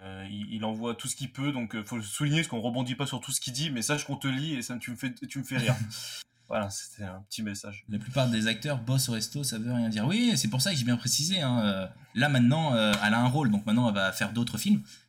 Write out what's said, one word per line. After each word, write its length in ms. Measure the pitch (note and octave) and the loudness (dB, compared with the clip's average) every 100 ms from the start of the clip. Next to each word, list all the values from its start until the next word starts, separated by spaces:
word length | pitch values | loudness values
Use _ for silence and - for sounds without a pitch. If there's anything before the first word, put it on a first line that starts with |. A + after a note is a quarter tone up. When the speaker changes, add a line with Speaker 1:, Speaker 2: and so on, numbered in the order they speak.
Speaker 1:
Euh, 240 | F#2+ F#2+ F#2+ | -14 -10 -10
il, 180 | G#2 G#2 | -8 -6
il 100 | A2 A2 | -4 -2
envoie 300 | A2 A#2 A2+ | -2 -4 -4
tout 120 | B2 | -6
ce 80 | - | -6
qu'il 160 | C#3 | -8
peut, 200 | - C#3 | -4 -2
donc, 220 | C3 A2+ A2+ | -2 -4 -6
euh, 80 | |
faut 180 | G#2 A#2+ | -6 -6
souligner, 360 | G#2 - D3 D#3 | -6 -2 2 2
parce 60 | D#3+ | 0
qu'on 120 | A#2+ | -2
rebondit 340 | A#2 A#2+ B2+ C3 | -2 -2 -2 -4
pas 100 | C#3 | -4
sur 120 | B2 | -6
tout 100 | - | -4
ce 80 | - | -4
qu'il 100 | - | -4
dit, 160 | B2 D#3+ | -4 -2
mais 120 | B2 | -2
sache 220 | A2 D3 - | -2 -2 -2
qu'on 100 | C#3 | -4
te 100 | C3+ | -2
lit 260 | C3 D#3 | -2 -2
et 80 | C#3 | -4
ça, 160 | A2+ B2 | -4 -8
tu 140 | B2 | -8
me 40 | A#2 | -6
fais, 160 | C3 | -6
tu 260 | B2 C3 C#3 | -6 -10 -8
me 40 | A#2+ | -4
fais 120 | C3 | 0
rire. 180 | C3 G2+ | 2 0
Speaker 2:
<laughs> 40 | G#2+ - - - - _ - | -2 -8 -10 -12 -14 _ -4
Speaker 1:
Voilà, 180 | A2+ G2+ | -2 -2
c'était 320 | - - - | -6 -12 -10
un 200 | G2 F#2+ G2+ | -10 -10 -12
petit 140 | - | -8
message. 420 | G#2+ G2+ G#2 G#2 - | -6 -6 -10 -14 -8
Speaker 2:
La 100 | G#2 | -8
plupart 280 | - C3 B2 | -4 0 2
des 200 | A2+ A2 | 2 0
acteurs 320 | G#2+ D3+ C3 | 0 -2 -4
bossent 280 | A2+ C3+ C3+ | 0 2 2
au 20 | |
resto, 320 | A2+ G#2+ C#3+ | -2 -4 -4
ça 160 | C3+ A2+ | -4 -4
veut 120 | A#2 | -2
rien 160 | B2 A2+ | 0 0
dire. 200 | G#2+ A#2+ | 0 2
Oui, 240 | G#3 A#3+ D3+ | 2 4 2
c'est 120 | - | 2
pour 160 | C3 | 2
ça 80 | G3 | 2
que 60 | D#3 | 2
j'ai 60 | |
bien 140 | A#2+ A#2+ | 2 2
précisé, 440 | C3 C3 D#3 F#3+ | 2 0 2 0
hein, 160 | C3+ B2 | 2 2
euh, 240 | G#2 F#2+ F#2 - - G#2+ | 2 0 -4 -10 -8 2
là, 120 | D3 | 4
maintenant, 460 | C3 A#2+ D#3 D#3 | 6 6 6 4
euh, 180 | A#2 G#2+ G2+ G#2 | 4 4 4 4
elle 80 | |
a 60 | A2+ | 4
un 80 | B2 | 4
rôle, 240 | C#3+ C3 | 4 4
donc 160 | G2+ G#2+ | 2 4
maintenant, 200 | A2+ A#2+ | 4 4
elle 40 | |
va 180 | G2+ F#2+ | 2 0
faire 220 | - G2+ | 0 -2
d'autres 240 | A2+ A#2+ G#2+ | 0 -2 0
films. 240 | G3 G#3+ - - | 2 2 0 -16